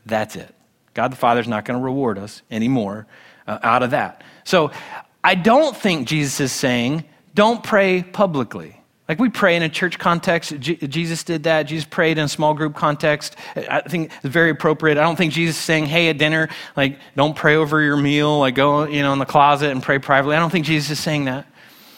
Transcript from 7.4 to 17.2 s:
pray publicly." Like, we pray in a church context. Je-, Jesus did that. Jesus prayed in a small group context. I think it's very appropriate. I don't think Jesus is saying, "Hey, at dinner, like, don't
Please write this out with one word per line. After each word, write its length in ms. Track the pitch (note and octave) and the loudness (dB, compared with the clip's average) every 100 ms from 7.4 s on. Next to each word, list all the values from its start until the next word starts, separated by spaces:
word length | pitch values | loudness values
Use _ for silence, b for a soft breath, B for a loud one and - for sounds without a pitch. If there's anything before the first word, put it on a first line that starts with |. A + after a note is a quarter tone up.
| G#3+ A#3 | 2 2
pray 400 | - G#3 F#3+ F#3 | 0 2 2 0
publicly." 760 | F3+ - G3 D3 A#2 F#2+ D#2 - _ _ - | -2 -2 0 0 -4 -8 -14 -20 _ _ -8
Like, 140 | D#3+ | 0
we 80 | B3 | 0
pray 260 | - F#3+ | 2 2
in 80 | E3+ | 2
a 60 | E3 | 0
church 300 | - F3+ - | -2 -4 -2
context. 600 | F#3 E3+ F#3 E3+ - D3 | 0 0 0 -2 -2 -8
Je-, 180 | C3 E3 | -6 -4
Jesus 480 | C#3 D3+ E3 E3 | -4 -4 -4 -6
did 180 | - D#3+ | -6 -4
that. 220 | D#3+ D#3+ | 0 0
Jesus 200 | C#3+ D#3+ | 0 -6
prayed 320 | D3 - E3 D#3 | -6 0 0 2
in 80 | |
a 40 | D3 | -2
small 260 | - D3+ | 0 0
group 200 | D3+ D#3 | 0 -4
context. 640 | D3 D#3 C#3+ D#3 D3 - - B | -2 -2 0 -2 -2 -6 -14 B
I 280 | - - C3 | -10 -4 -4
think 280 | - E3+ D#3 B | -4 -6 -6 B
it's 100 | C#3 | -2
very 160 | E3 E3 | 2 2
appropriate. 480 | D3+ D#3+ D3+ D#3 D3 | 2 0 2 2 4
I 60 | |
don't 140 | D#3+ E3+ | 2 2
think 180 | F3 | -2
Jesus 240 | C#3+ E3 D3+ | 0 -2 -2
is 40 | |
saying, 220 | - D#3+ | 0 0
"Hey, 240 | D3 E3 E3 | 2 2 2
at 80 | D3 | 2
dinner, 320 | D3+ D#3+ D#3 B B | 0 2 -2 B B
like, 240 | - C3+ C#3 B | -2 -2 -2 B
don't 220 | - | 0